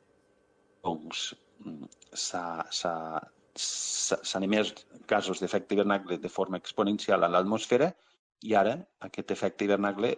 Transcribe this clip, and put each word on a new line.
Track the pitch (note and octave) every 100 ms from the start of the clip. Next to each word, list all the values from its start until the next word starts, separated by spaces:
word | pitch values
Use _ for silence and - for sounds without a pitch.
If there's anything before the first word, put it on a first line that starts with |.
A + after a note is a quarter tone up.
| _ _ _ _ _ _ _ _
doncs, | F2+ D#2 D#2+ - - - _ _ - D2+ - - -
s'ha, | - - F#2 E2+ E2 -
s'ha, | - F2 E2 D#2+ D#2+ - _ _ -
s'ha, | - - - - - D#3+
s'han | - F#2+ F#2+
emès | G#2+ G#2 - - - -
gasos | G#2 F#2 F#2
d'efecte | F#2 G2+ -
hivernacle | G2+ G2+ G2 F#2 E2
de | F2+
forma | - F#2 F2+
exponencial | - - G2+ G#2 - F#2
a | E2+
l'atmosfera | F2+ F#2+ A2 - B2 E3+ - _ _ _ _
i | A2
ara | G#2 G2+ D#3+ - - F#2+
aquest | - F#2
efecte | G2 G2 - G2+
hivernacle | G2+ G2+ G2 A#2+